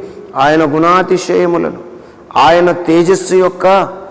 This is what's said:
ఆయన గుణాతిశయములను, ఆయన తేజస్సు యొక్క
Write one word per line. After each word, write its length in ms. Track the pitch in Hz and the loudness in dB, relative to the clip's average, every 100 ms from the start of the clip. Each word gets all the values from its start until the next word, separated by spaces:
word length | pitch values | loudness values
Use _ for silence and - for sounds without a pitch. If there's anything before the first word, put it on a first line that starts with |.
| - - - | -16 -18 -10
ఆయన 400 | 135 139 160 151 | -2 2 2 0
గుణాతిశయములను, 1000 | 156 165 180 180 180 - 180 175 170 160 - - - - - - | 0 2 2 0 -2 0 0 0 -2 -4 -8 -16 -20 -20 -20 -4
ఆయన 360 | 127 147 175 180 | 2 4 4 2
తేజస్సు 640 | 170 165 170 170 185 - | 0 0 2 2 0 0
యొక్క 320 | 185 180 180 185 196 165 - - | 0 0 0 0 2 -2 -8 -18